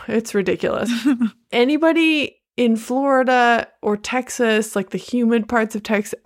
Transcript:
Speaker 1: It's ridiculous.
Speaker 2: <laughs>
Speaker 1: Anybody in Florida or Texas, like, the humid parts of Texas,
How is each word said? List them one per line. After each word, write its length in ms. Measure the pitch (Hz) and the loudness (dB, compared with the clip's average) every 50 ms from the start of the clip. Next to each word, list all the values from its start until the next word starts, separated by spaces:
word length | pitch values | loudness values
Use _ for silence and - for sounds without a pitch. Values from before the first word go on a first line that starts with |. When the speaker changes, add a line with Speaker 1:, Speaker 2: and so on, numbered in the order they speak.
| - 233 | -8 -4
Speaker 1:
It's 260 | 220 226 220 - - | -4 -4 -4 -2 -2
ridiculous. 560 | 202 185 185 175 - - - - - 208 233 240 233 220 294 254 240 240 | -2 -2 -2 -2 -2 -2 -2 -2 -2 -2 -2 -4 -2 0 0 0 0 -2
Speaker 2:
<laughs> 280 | 202 - _ _ - | -4 -4 _ _ -4
Speaker 1:
Anybody 840 | 220 240 247 269 302 294 320 330 311 330 320 320 311 294 262 - - _ _ _ - 240 | 0 0 2 2 2 2 2 2 2 4 2 2 2 0 -2 -4 -8 _ _ _ -2 0
in 180 | 247 233 226 | 2 2 2
Florida 880 | 220 - - 247 269 277 277 269 262 254 262 254 247 240 240 233 - - - _ - | 0 -2 -4 -2 0 2 2 2 2 4 4 4 4 4 4 2 2 0 -6 _ -6
or 160 | - 208 208 | -2 -2 -2
Texas, 800 | 208 - - 240 254 247 - - - 240 220 214 220 214 220 - | -2 -4 -4 -4 -4 -4 -4 -2 0 2 2 2 2 0 -2 -4
like, 140 | 202 190 - | -6 -6 -4
the 80 | - 185 | -8 -8
humid 500 | - - 240 247 233 226 233 233 220 - | -6 -4 -2 0 2 2 2 2 0 0
parts 260 | 240 226 220 214 - | 0 0 0 -2 -4
of 100 | 208 - | -6 -4
Texas, 300 | - 214 202 208 - - - - | -2 -2 -2 -2 -4 -8 -6 -2